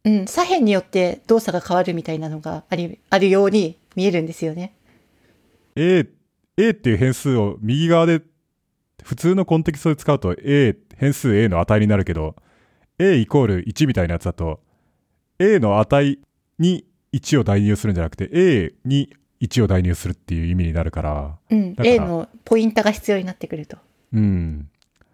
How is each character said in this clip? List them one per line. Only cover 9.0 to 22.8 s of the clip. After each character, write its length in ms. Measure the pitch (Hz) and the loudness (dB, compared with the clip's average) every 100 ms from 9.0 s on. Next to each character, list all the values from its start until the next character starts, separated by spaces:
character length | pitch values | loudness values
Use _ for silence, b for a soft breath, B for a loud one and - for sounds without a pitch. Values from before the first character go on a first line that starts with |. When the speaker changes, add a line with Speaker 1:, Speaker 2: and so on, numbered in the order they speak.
Speaker 2:
普 140 | - 127 | -12 -2
通 180 | 170 | 0
の 100 | 190 | 0
コ 140 | 180 165 | 2 0
ン 60 | |
テ 80 | 160 | 0
キ 60 | 143 | -2
ス 40 | |
ト 60 | 165 | -2
で 60 | 147 | -2
使 180 | - | -2
う 40 | 143 | -2
と 160 | 92 87 | -2 -4
A、 380 | - 143 127 - _ - | 0 2 2 0 _ -4
変 160 | 135 | -2
数 240 | 139 135 104 | 0 0 2
A 120 | 113 | 2
の 120 | 85 | 0
値 200 | 85 107 | 2 2
に 60 | 107 | 4
な 80 | 101 | 2
る 80 | |
け 100 | 92 | 0
ど、 220 | 80 78 - b b b b b - | -4 -6 -10 b b b b b 0
A 180 | 190 156 | 2 2
イ 100 | 107 | 2
コ 160 | 147 | 2
ー 40 | 117 | 2
ル 220 | 92 110 | 0 -4
一 180 | - 151 | -2 0
み 80 | |
た 100 | 113 | 0
い 40 | 85 | -2
な 60 | |
や 40 | 85 | -2
つ 60 | |
だ 80 | 95 | -6
と、 280 | - 82 78 _ _ _ _ _ _ _ _ | -6 -6 -8 _ _ _ _ _ _ _ _
A 200 | 190 202 | 2 4
の 220 | 110 101 | 4 2
値 400 | 110 143 143 139 _ _ _ - | 2 2 2 -2 _ _ _ -2
に 260 | 170 180 - _ _ | 0 0 -6 _ _
一 260 | - - 147 | -8 0 0
を 60 | |
代 200 | 104 101 | 2 2
入 120 | 104 | 2
す 120 | 104 110 | 0 0
る 60 | |
ん 40 | 87 | -2
じ 40 | |
ゃ 40 | |
な 60 | 82 | -4
く 60 | - | -8
て、 120 | 98 | -4
A 420 | 170 180 127 80 - | 2 2 2 -2 -8
に 280 | 123 139 135 _ _ _ | -2 -2 -2 _ _ _
一 200 | 107 123 | -4 0
を 40 | 101 | 2
代 160 | 95 | 2
入 120 | 90 85 | 0 -2
す 100 | 87 | -6
る 60 | |
っ 20 | |
て 220 | - - 82 | -10 -8 -6
い 80 | |
う 20 | 82 | -2
意 80 | |
味 100 | 90 85 | -2 -2
に 60 | |
な 120 | 82 | -2
る 80 | 82 | -4
か 100 | - | -6
ら。 360 | 76 73 71 80 _ | -6 -6 -8 -14 _
Speaker 1:
う 40 | |
ん、 200 | 220 185 | -2 -2
Speaker 2:
だ 80 | 185 | -2
か 60 | 170 | 2
ら、 60 | |
Speaker 1:
A 40 | 240 | 2
の 300 | 175 165 - - | 0 -6 -8 -18
ポ 120 | - 226 | -2 0
イ 80 | |
ン 60 | 220 | 2
タ 120 | 220 | 0